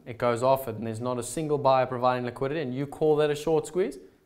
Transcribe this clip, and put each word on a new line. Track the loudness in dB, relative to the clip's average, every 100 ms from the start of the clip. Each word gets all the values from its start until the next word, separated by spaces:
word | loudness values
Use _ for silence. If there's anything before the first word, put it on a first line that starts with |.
it | -14 -2
goes | 0 2
off | 4 2 0
it, |
and | -6 -6
there's | -4
not | -4 -4
a |
single | -6 -4 -2 2
buyer | 4 4 2
providing | 2 0 0 -2
liquidity, | -4 -4 -4
and | -4
you | -4 -6
call | 0 2 4
that | 2
a |
short | 0 2 0 0
squeeze, | -2 -2 -4 -18 _